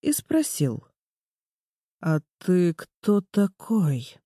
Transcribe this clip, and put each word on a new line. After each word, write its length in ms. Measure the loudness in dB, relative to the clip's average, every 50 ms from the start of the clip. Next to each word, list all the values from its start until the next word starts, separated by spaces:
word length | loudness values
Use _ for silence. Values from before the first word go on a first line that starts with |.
и 100 | -2 -2
спросил: 720 | -4 -4 -4 _ 0 0 0 0 -2 -2 -2 -2 -2 -6 -12 _ _ _ _ _ _ _ _ _ _ _ _ _ _ _ _ _ _ _ _ _ _ _
«А 180 | -2 -2 -2 -2 -2 _ _ _
ты 360 | -2 0 2 4 4 2 0
кто 480 | -4 -10 _ _ _ -2 0 0 0
такой?» 960 | 0 _ 0 0 0 0 _ _ -8 -2 0 2 2 2 0 -2 -6 -10 -18 _ _